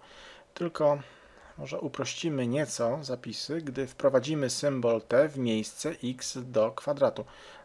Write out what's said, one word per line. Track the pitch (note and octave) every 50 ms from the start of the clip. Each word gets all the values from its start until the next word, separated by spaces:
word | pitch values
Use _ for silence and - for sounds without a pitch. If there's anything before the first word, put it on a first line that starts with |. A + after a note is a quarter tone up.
| - - - - - - - - - _ -
Tylko | - F3 E3+ - - D#3 D3 D3 C#3+ C3 - - - - - - - - - - -
może | C#3+ C3+ D3+ -
uprościmy | - C3+ - - C3+ - - - - E3 D3+ C3+ B2
nieco | A#2 B2 D3 D3+ C#3+ - - A#2+ A#2 B2+ D#3
zapisy, | C#3+ C3+ B2+ A#2+ - A#2 A2 - - - D3 E3+
gdy | D#3+ C#3+ B2 C3+ C3+
wprowadzimy | B2+ - - - C#3 C3 B2+ B2 D3 D#3 D3+ C#3 B2
symbol | - - - D3 C#3 C3 B2 A#2 A#2 A2
t | - - A#2+ B2 D3+ D#3
w | C#3+ C#3
miejsce | B2+ A#2+ A2 A2 G#2+ - - - - D3+ E3+ - -
x | A#2+ B2+ B2+ - - - C3
do | B2 B2+ A#2+ A2+ G#2+ A#2
kwadratu. | - - - - D3 C3+ C#3 A#2 - - G#2+ - - - - - - -